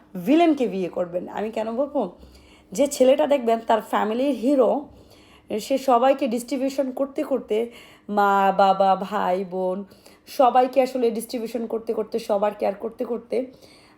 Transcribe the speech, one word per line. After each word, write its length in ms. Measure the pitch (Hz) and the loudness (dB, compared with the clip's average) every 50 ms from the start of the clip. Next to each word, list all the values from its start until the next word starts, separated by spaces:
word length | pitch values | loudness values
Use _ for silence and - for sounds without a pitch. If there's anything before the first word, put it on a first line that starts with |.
| _ _ - 185 170 | _ _ -12 -6 0
ভিলেনকে 420 | 214 294 330 349 320 294 277 247 | 2 4 6 6 4 4 2 0
বিয়ে 220 | 196 180 190 180 160 | -2 -2 -4 -4 -4
করবেন। 380 | - 185 180 175 170 180 - - | -2 -4 -4 -4 -4 -6 -6 -6
আমি 220 | - - 208 226 | -8 -6 -6 -6
কেন 240 | 220 220 214 226 226 | -4 -4 -6 -4 -2
বলবো? 420 | 240 285 277 294 277 208 175 - - - - - - _ - - _ _ - | -4 -4 -2 -2 -2 -4 -4 -6 -14 -20 -20 -20 -20 _ -20 -20 _ _ -12
যে 160 | 190 196 277 | 0 0 0
ছেলেটা 400 | 269 - - 254 254 269 269 302 | 0 0 0 2 2 2 2 2
দেখবেন 320 | 269 285 269 233 226 226 226 226 | 0 0 0 2 0 -2 -2 0
তার 140 | - 226 214 | 0 0 0
ফ্যামিলির 540 | 208 - 254 208 202 214 220 247 269 285 254 | 0 -2 -2 -2 -2 -2 -2 -2 -2 -2 -2
হিরো, 540 | 208 208 269 294 262 233 175 220 285 285 - - - - - - - - _ - - _ - 208 214 | 0 0 0 2 4 4 2 2 -2 -4 -10 -20 -20 -20 -20 -20 -20 -20 _ -20 -20 _ -8 -8 -8
সে 180 | 202 - 269 | -4 -2 -2
সবাইকে 500 | 262 262 269 247 233 254 269 277 269 294 | -2 2 4 4 4 6 4 2 2 0
ডিস্ট্রিবিউশন 640 | 233 240 240 240 - 285 247 262 269 269 - 269 262 | -2 -2 -4 -4 -4 -4 -2 -2 -4 -2 -2 -4 -4
করতে 320 | 254 - 277 269 - - 285 | -2 -4 -6 -4 -4 -8 -4
করতে, 480 | - 269 226 - - 208 220 233 233 - - - - - _ _ - | -4 -4 -4 -4 -2 -2 -2 -2 -4 -8 -20 -20 -20 -20 _ _ -4
মা, 420 | 208 202 202 202 196 196 196 196 185 | 0 2 2 4 4 4 4 2 4
বাবা, 380 | 196 196 190 190 185 196 190 190 | 4 4 4 4 4 4 2 2
ভাই, 480 | 185 196 185 208 196 190 180 180 190 196 | 0 0 -6 -4 -2 0 0 0 -2 -2
বোন 420 | 175 175 185 185 185 185 202 196 - - _ _ - - _ _ | -6 -4 -4 -2 -2 -4 -4 -8 -12 -16 _ _ -20 -20 _ _
সবাইকে 540 | - - - 269 240 240 254 254 262 254 269 | -14 0 4 4 6 6 4 4 4 4 2
আসলে 300 | 254 254 - 254 240 233 | 2 2 0 0 0 0
ডিস্ট্রিবিউশন 560 | 208 226 226 - - 240 220 226 - 240 226 | 0 -2 -6 -6 -8 -8 -8 -6 -6 -6 -6
করতে 260 | 226 233 220 220 - 220 | -4 -6 -6 -4 -4 -4
করতে, 260 | 220 214 - - 226 | -4 -4 -4 -6 -8
সবার 360 | 226 - 214 196 208 208 208 | -2 -2 0 0 0 0 -2
কেয়ার 200 | 208 214 202 190 | -2 -2 -2 -2
করতে 300 | 196 233 220 - - 247 | -4 -8 -12 -8 -8 -6
করতে, 400 | - - - - - 214 240 262 - - - - - - - - _ _ | -6 -6 -8 -6 -6 -4 -4 -4 -6 -12 -20 -20 -20 -20 -20 -20 _ _